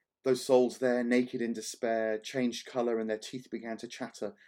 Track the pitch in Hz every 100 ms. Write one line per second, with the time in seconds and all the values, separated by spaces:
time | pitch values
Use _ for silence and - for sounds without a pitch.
0 | _ _ 135 127 - 127 123 - 127 123
1 | 120 123 123 123 117 110 - - 117 113
2 | 110 107 - 135 123 113 - 131 120 113
3 | 110 107 - 131 - 117 113 110 117 -
4 | 120 - 104 -